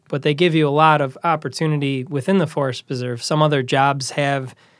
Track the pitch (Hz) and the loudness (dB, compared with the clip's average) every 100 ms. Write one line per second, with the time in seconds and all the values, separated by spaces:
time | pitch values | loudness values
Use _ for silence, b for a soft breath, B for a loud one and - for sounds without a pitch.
0 | - 147 151 143 180 160 147 143 156 151 | -8 -4 -2 2 2 2 2 4 4 4
1 | 139 - 170 156 147 - 160 147 139 135 | 0 -4 -2 -2 -4 -4 -2 -2 -2 -4
2 | 127 143 127 196 156 151 135 120 - 127 | -4 -6 0 0 0 -2 -4 -4 -8 -6
3 | 123 120 - 151 151 143 123 139 139 139 | -6 -6 -2 2 2 2 0 2 2 0
4 | 127 - 143 139 131 - b | -4 -4 -2 -2 -6 -14 b